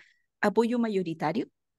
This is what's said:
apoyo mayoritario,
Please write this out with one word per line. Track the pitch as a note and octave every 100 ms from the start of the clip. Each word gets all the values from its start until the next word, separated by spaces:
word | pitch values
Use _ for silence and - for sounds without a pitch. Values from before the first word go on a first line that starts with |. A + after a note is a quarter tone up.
| - _ _ _
apoyo | G#3 G3+ A#3 A#3+
mayoritario, | A3+ G3 E3 D#3+ D#3 F#3+ - _ _